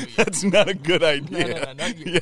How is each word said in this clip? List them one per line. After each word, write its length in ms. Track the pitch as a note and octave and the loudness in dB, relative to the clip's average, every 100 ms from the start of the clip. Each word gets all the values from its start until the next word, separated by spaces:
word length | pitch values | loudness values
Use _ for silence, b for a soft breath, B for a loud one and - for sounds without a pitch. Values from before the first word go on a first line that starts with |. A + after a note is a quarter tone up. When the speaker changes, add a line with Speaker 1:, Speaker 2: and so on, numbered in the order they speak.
Speaker 1:
you. 60 | C4+ | -6
Speaker 2:
<laughs> 40 | - | -2
That's 260 | - F#3 | 0 0
not 240 | G3 F#3 F#3+ | 2 4 4
a 60 | |
good 300 | F#3+ C#3+ F3 | 2 0 2
idea. 440 | D#3+ C#3+ C#3+ F3 C3 | 4 2 -2 -4 -4
Speaker 1:
No, 60 | |
no, 100 | - C3+ | -4 -8
no, 80 | |
not 220 | C3+ - E3+ | -6 -8 -6
you. 220 | D#3 E3+ | -4 -2